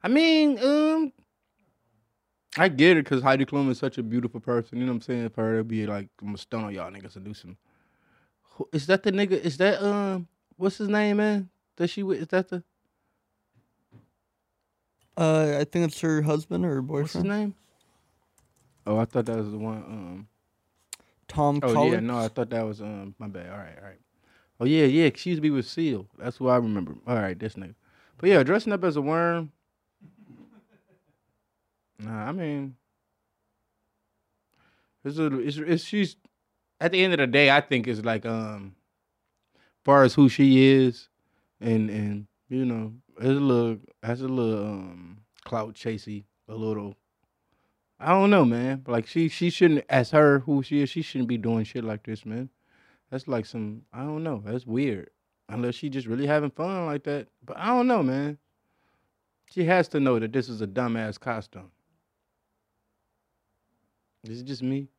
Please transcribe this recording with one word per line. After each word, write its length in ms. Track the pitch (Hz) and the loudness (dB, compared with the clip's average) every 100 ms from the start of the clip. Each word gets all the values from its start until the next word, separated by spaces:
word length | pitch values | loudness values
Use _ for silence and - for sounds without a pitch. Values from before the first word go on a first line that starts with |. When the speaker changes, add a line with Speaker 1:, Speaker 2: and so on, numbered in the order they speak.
Speaker 1:
I 60 | - | 2
mean, 500 | 269 330 320 302 247 | 2 4 4 4 2
um, 480 | 254 294 311 320 302 _ _ _ _ _ _ _ _ _ _ _ _ _ _ - | 2 2 2 0 -2 _ _ _ _ _ _ _ _ _ _ _ _ _ _ 0
I 120 | 185 | 2
get 260 | 135 160 170 | 6 6 6
it 100 | 139 | 4
'cause 160 | 135 | 0
Heidi 240 | 135 135 135 | 2 2 2
Klum 240 | 143 135 | 0 0
is 80 | 123 | 0
such 200 | 139 131 | -4 -4
a 60 | |
beautiful 360 | 113 120 120 117 | -4 -2 -4 -8
person. 380 | 117 120 113 120 | -2 -2 -2 -6
You 80 | 127 | -4
know 80 | |
what 20 | 120 | -4
I'm 60 | |
saying? 280 | - 123 117 | -4 -6 -4
For 120 | 110 | -4
her 140 | 110 113 | -2 -2
to 60 | 113 | -2
be 200 | 110 104 | -4 -4
like, 220 | 104 101 _ | -6 -10 _
"I'm 60 | 104 | -12
gonna 100 | 101 | -12
stun 260 | - 113 | -10 -8
on 100 | 107 | -8
y'all 160 | 98 82 | -10 -12
niggas 280 | 98 95 - | -14 -20 -18
and 80 | 95 | -18
do 80 | |
some." 240 | 107 85 98 _ _ _ _ _ _ _ _ _ | -18 -20 -20 _ _ _ _ _ _ _ _ _
Who, 160 | _ - | _ -6
is 160 | 156 143 | -6 2
that 160 | 196 | 2
the 80 | 208 | 2
nigga? 220 | 196 202 | 0 0
Is 240 | 180 170 139 | 0 -2 2
that, 260 | 190 196 | 2 2
um, 460 | 202 202 202 190 170 _ _ _ | 0 0 -2 -4 -8 _ _ _
what's 220 | 190 - | -4 -2
his 100 | 208 | -2
name, 300 | 208 208 202 | 0 2 2
man? 320 | 214 208 185 _ _ _ | 2 0 -4 _ _ _
That 140 | 175 | -4
she 120 | - | -2
with? 200 | 196 135 | -4 -4
Is 60 | 156 | 0
that 180 | 185 185 | -2 -2
the 160 | 180 - _ _ _ _ _ _ _ _ _ _ _ _ - _ _ _ _ _ _ _ _ _ _ _ - | -8 -12 _ _ _ _ _ _ _ _ _ _ _ _ -20 _ _ _ _ _ _ _ _ _ _ _ -2
Speaker 2:
Uh, 400 | 160 156 151 143 | 2 2 2 0
I 60 | 147 | -2
think 260 | 175 170 | 0 -2
it's 80 | - | -2
her 220 | 165 156 | 0 0
husband 440 | 151 151 156 175 180 | 2 0 -2 -2 -2
or 100 | 139 | -2
her 60 | |
boyfriend. 220 | 131 151 | -4 -4
Speaker 1:
What's 100 | 156 | -4
his 100 | 175 185 | -2 -2
name? 280 | 208 208 196 _ _ _ _ _ _ _ _ _ _ _ _ - | -2 -4 -8 _ _ _ _ _ _ _ _ _ _ _ _ -4
Oh, 100 | 107 | -2
I 60 | 117 | 0
thought 200 | 131 113 | -2 -4
that 100 | 113 | -4
was 160 | 107 | -6
the 60 | 107 | -8
one. 200 | 110 110 | -8 -10
Um, 500 | 71 107 90 90 104 _ _ _ _ _ _ - _ _ _ | -12 -16 -16 -16 -20 _ _ _ _ _ _ -20 _ _ _
Speaker 2:
Tom 320 | 156 147 143 | 0 2 2
Speaker 1:
oh, 120 | - | 2
Speaker 2:
Collins? 200 | 151 147 120 | 2 2 2
Speaker 1:
yeah, 40 | |
no, 180 | 113 120 | -2 -4
I 120 | 113 | -4
thought 200 | 135 113 | -4 -4
that 140 | 117 110 | -4 -6
was, 160 | 104 | -8
um, 320 | 107 107 98 98 | -12 -12 -14 -16
my 80 | 107 | -14
bad. 240 | 95 87 | -14 -14
All 60 | 101 | -16
right, 180 | 98 - | -16 -20
all 60 | 101 | -20
right. 120 | 90 _ _ _ _ _ _ | -20 _ _ _ _ _ _
Oh, 40 | 123 | 0
yeah, 200 | 156 143 | 4 4
yeah, 240 | 143 160 | 6 2
she 180 | - 180 | 2 -6
used 60 | 170 | -2
to 40 | |
be 100 | 151 | 0
with 160 | 139 120 | 0 -4
Seal. 400 | - 165 113 95 _ | -4 -2 -4 -8 _
That's 200 | 123 - | -12 -4
who 100 | 127 | 2
I 80 | 123 | 2
remember. 400 | 117 104 85 - - | 2 -2 -4 -10 -4
All 100 | 120 | -2
right, 220 | 98 90 | -2 -6
this 180 | 107 101 | -10 -10
nigga. 200 | 95 - _ _ _ _ | -16 -18 _ _ _ _
But 120 | 180 | 4
yeah, 120 | 190 | 4
dressing 280 | 139 214 226 | 4 0 0
up 100 | 202 | -2
as 120 | 180 151 | -2 -2
a 60 | |
worm. 500 | 139 160 170 170 156 _ _ _ _ _ 202 _ _ 143 - 214 _ _ _ _ _ _ _ _ _ _ _ _ _ _ | -2 0 0 -2 -6 _ _ _ _ _ -20 _ _ -20 -20 _ _ _ _ _ _ _ _ _ _ _ _ _ _ _
Nah, 300 | 107 110 107 | -12 -8 -8
I 20 | |
mean, 440 | 180 165 147 139 127 _ _ _ _ _ _ _ _ _ _ _ _ _ _ _ _ _ _ _ _ _ _ | -6 -6 -8 -10 -14 _ _ _ _ _ _ _ _ _ _ _ _ _ _ _ _ _ _ _ _ _ _
it's 140 | 143 151 | -10 -2
a, 80 | 156 135 | -2 0
it's, 180 | 123 147 | -4 -6
it's, 260 | 151 170 | -2 -2
she's, 320 | - 208 190 - _ _ _ _ _ _ | 0 -2 -2 -4 _ _ _ _ _ _
at 140 | 165 | -2
the 100 | 185 | 2
end 80 | 190 | 2
of 60 | 170 | 2
the 80 | 131 | 4
day, 240 | 135 143 | 6 6
I 80 | 139 | 6
think 280 | 143 131 120 | 4 -2 -2
it's 140 | 110 113 | -4 -2
like, 200 | 110 117 | -4 -4
um, 480 | 113 110 104 98 95 _ _ _ _ _ _ _ _ _ _ | -6 -6 -12 -16 -20 _ _ _ _ _ _ _ _ _ _
far 200 | - 139 | 6 8
as 100 | 131 | 8
who 160 | - 135 | 8 6
she 360 | - 139 131 135 | 8 6 8 8
is, 440 | 135 131 117 - _ _ _ _ _ | 8 4 0 -16 _ _ _ _ _
and, 300 | 117 113 107 | 0 0 0
and, 380 | 107 104 104 104 _ _ | -2 -4 -6 -10 _ _
you 160 | 127 127 | -4 -4
know, 280 | 117 110 117 _ - | -4 -8 -14 _ -6
it's 100 | 120 | 0
a 40 | |
little, 440 | 139 139 123 117 110 - _ | 2 2 2 2 -2 -10 _
that's 200 | 113 120 | -8 -6
a 60 | 131 | -4
little, 360 | 131 117 107 | -2 -2 -2
um, 540 | 104 101 92 87 85 104 _ _ | -4 -8 -12 -18 -20 -20 _ _
clout 300 | - 117 110 104 | -10 -8 -8 -10
chasey, 480 | 120 110 - 104 101 _ _ | -8 -8 -10 -14 -14 _ _
a 80 | 110 | -8
little. 400 | 110 107 101 98 _ _ _ _ _ _ _ _ _ _ | -6 -6 -8 -16 _ _ _ _ _ _ _ _ _ _
I 100 | 143 | 0
don't 200 | 190 196 | 4 6
know, 160 | 202 131 | 6 6
man. 380 | 117 127 135 131 | 4 -2 -4 -2
Like, 200 | 120 113 | -4 -2
she, 200 | 165 165 | -2 -2
she 220 | - 175 | 0 -2
shouldn't, 340 | - 175 147 - | 4 4 4 2
as 220 | 135 123 | 0 4
her, 280 | 156 151 143 | 6 6 4
who 240 | 127 143 | 2 -2
she 180 | 131 147 | 0 0
is, 80 | 139 | 0
she 120 | - | -4
shouldn't 260 | 156 139 120 | -8 -4 -2
be 100 | 120 | -2
doing 280 | 110 113 110 | -2 -2 -2
shit 180 | 127 | -6
like 200 | 113 107 | -8 -8
this, 220 | - 110 110 | -10 -12 -10
man. 240 | 113 131 _ _ _ _ _ _ | -10 -10 _ _ _ _ _ _
That's 160 | 131 143 | -12 -4
like 180 | 123 107 | -4 -4
some, 360 | 120 107 110 _ | -8 -8 -10 _
I 120 | 120 | -12
don't 200 | 143 151 | -10 -8
know. 180 | 160 123 104 | -6 -8 -6
That's 200 | 123 123 | -8 -4
weird. 440 | 113 143 101 - _ _ _ _ | -2 -2 -4 -8 _ _ _ _
Unless 260 | 127 120 120 | -6 -4 -4
she 140 | 151 | -6
just 180 | 135 117 | -8 -4
really 200 | 117 143 | -4 0
having 240 | 151 147 | 0 0
fun 340 | - 170 190 165 | -6 -6 -6 -6
like 180 | 147 | -6
that. 240 | 143 143 110 _ | -6 -8 -10 _
But 140 | - - | -18 -10
I 100 | 196 | -2
don't 200 | 247 247 | 0 2
know, 160 | 233 | 2
man. 340 | 135 135 143 147 _ _ _ _ _ _ _ _ _ _ _ | 2 0 -4 -8 _ _ _ _ _ _ _ _ _ _ _
She 140 | - 165 | -2 2
has 220 | 180 170 | 2 2
to 100 | 151 | 2
know 180 | 135 120 | 2 2
that 120 | 110 | 0
this 160 | 131 120 | -4 -4
is 140 | 110 | -6
a 60 | 104 | -6
dumbass 520 | 98 123 113 110 - | -4 -2 -2 -6 -8
costume. 520 | 135 113 101 95 92 _ _ _ _ _ _ _ _ _ _ _ _ _ _ _ _ _ _ _ _ _ _ _ _ _ | -8 -8 -10 -20 -20 _ _ _ _ _ _ _ _ _ _ _ _ _ _ _ _ _ _ _ _ _ _ _ _ _
Is 180 | 110 117 | -16 -14
it 40 | 123 | -12
just 160 | 131 | -8
me? 260 | 127 135 139 | -4 -4 -8